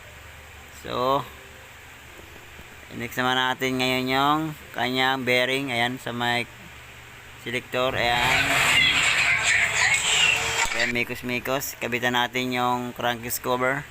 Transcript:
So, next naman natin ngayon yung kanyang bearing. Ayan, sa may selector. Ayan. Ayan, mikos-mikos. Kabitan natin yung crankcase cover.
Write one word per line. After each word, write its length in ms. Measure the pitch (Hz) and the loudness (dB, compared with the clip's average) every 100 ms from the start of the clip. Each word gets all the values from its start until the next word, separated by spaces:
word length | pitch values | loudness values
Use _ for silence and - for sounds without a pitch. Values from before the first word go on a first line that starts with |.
| - - - - - - - - | -18 -18 -18 -18 -18 -18 -18 -14
So, 400 | - 120 127 139 127 - - - - - - - - - - - - - - - - 120 | -6 0 2 2 0 -12 -20 -20 -20 -20 -20 -20 -20 -20 -18 -20 -18 -18 -18 -18 -14 -10
next 160 | 117 | -6
naman 240 | - 127 127 | 0 2 4
natin 400 | 127 127 131 131 | 2 0 0 0
ngayon 280 | 127 127 127 | 2 0 2
yung 300 | 135 143 151 160 151 - | 2 4 2 0 -6 -10
kanyang 480 | - 120 131 131 131 | -4 -2 2 2 2
bearing. 480 | 123 123 127 135 139 | 2 2 2 0 0
Ayan, 320 | 117 120 131 | 0 0 -2
sa 80 | - | -6
may 400 | 120 120 120 117 - - - - - - - - - 117 | -2 0 0 -2 -10 -18 -18 -18 -18 -18 -18 -18 -12 -6
selector. 480 | 120 - 127 127 | -6 -2 0 0
Ayan. 480 | 113 117 120 123 127 - - - - - - - - - - - - - - - - - - - - - - - | 2 2 2 4 2 2 2 4 4 4 4 2 2 2 2 4 2 2 2 2 2 2 4 4 4 0 0 0
Ayan, 160 | 117 117 | 0 0
mikos-mikos. 880 | 120 120 123 123 123 120 135 135 - | 0 -2 -4 -4 -4 0 -2 -2 -6
Kabitan 400 | 123 120 123 123 | -2 0 2 2
natin 400 | 120 123 127 123 | 2 0 0 2
yung 400 | 123 123 123 123 | 2 0 -2 -2
crankcase 400 | 120 117 120 - | -2 -2 -4 -4
cover. 480 | 127 123 127 139 143 | 0 2 2 0 -4